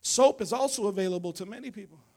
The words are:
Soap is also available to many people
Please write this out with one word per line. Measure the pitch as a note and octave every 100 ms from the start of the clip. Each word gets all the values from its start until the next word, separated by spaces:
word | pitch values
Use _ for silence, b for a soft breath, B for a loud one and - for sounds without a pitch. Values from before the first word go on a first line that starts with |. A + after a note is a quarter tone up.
| -
Soap | - C4+ -
is | F#3+
also | A#3 C4+ C#4 G#3
available | F#3+ F#3+ F3+ F3
to | E3+ F#3+
many | A#3 C4
people | G#3 G3 D#3 A#2